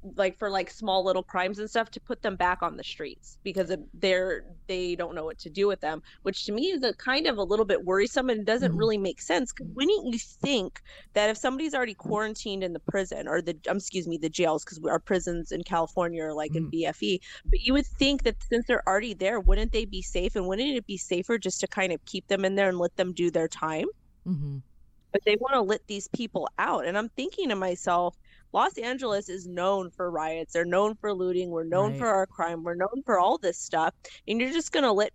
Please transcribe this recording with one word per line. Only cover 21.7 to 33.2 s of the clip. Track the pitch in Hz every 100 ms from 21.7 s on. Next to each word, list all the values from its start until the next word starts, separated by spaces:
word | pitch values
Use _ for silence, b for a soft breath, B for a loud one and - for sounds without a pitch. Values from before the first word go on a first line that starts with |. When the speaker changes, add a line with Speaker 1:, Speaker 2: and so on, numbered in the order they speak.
| - 190
Speaker 1:
of | 160
keep | - 190 -
them | 196
in | 190 196
there | 196
and | 180
let | 175 -
them | 185
do | 175 175
their | 165 165
time? | - 156 156 302 - _ _ 175
Speaker 2:
Mm-hmm. | 165 143 139 - - - _ _
Speaker 1:
But | 202
they | - 214
wanna | 254 269
let | 196 214 -
these | 202 -
people | - 233 185 151 -
out. | 220 208 147
And | 196
I'm | 226
thinking | - 311 - 330
to | 202
myself, | 185 180 - 180 175 - b b b
Los | 196 330 330
Angeles | 233 262 254 202 202
is | 185 180
known | 175 185 196 180
for | - 180
riots. | 165 156 165 160
They're | 170
known | 175 180 208
for | 214 208
looting. | 190 185 180 180
We're | 165
known | 165 180 208
Speaker 2:
Right. | -
Speaker 1:
for | 233
our | 196 190
crime. | - 170 165
We're | 170 175
known | 190 262
for | 277
all | 196